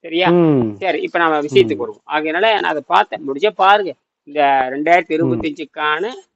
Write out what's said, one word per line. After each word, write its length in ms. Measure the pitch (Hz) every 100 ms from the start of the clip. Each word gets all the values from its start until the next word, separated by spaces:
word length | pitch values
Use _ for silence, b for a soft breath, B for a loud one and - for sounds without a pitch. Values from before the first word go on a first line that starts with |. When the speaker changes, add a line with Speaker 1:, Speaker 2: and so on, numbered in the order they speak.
Speaker 1:
சரியா? 300 | 170 165 180
Speaker 2:
ம். 460 | 175 165 143 117 101
Speaker 1:
சரி, 260 | 190 -
இப்ப 160 | 254 175
நாம 220 | 165 156
விஷயத்துக்கு 360 | 147 131 - 135
Speaker 2:
ம். 20 |
Speaker 1:
வருவோம். 240 | 117 104 -
ஆகையினால 320 | 147 156 160
நான் 220 | 220 220
அதை 200 | 170 156 135
பார்த்தேன். 440 | 180 208 - 143
முடிஞ்சா 200 | 135 196
பாருங்க. 440 | - 190 208 190 135 _ _
இந்த 460 | - 147 139 135 131
ரெண்டாயிரத்தி 420 | 135 151 175 175
இருபத்தஞ்சுக்கான 1000 | 156 139 120 160 147 151 - 151 151 202 381 -